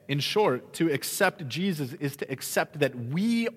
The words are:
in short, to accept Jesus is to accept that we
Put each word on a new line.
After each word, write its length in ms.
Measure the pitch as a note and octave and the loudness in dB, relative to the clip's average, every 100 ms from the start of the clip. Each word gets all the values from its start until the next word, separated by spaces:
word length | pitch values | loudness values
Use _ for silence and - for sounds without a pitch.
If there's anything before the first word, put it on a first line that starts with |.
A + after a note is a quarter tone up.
| - | -4
in 140 | C#3+ | -2
short, 520 | - G#3 G#3 B2 - | 0 2 4 2 -2
to 180 | - E3 | 0 2
accept 560 | C#3 - - F#3+ - C#3+ | 2 -2 2 2 2 -6
Jesus 460 | A#2+ G3 D#3+ C3 | -2 -2 -2 -4
is 220 | D#3+ C#3+ - | -4 -6 -4
to 120 | - | -6
accept 480 | C3 - - D#3+ D3+ | -6 -2 0 0 2
that 160 | C#3 | 0
we 540 | B2 A#2+ D#3 A3 A#3 A#3 | 0 -4 0 2 2 0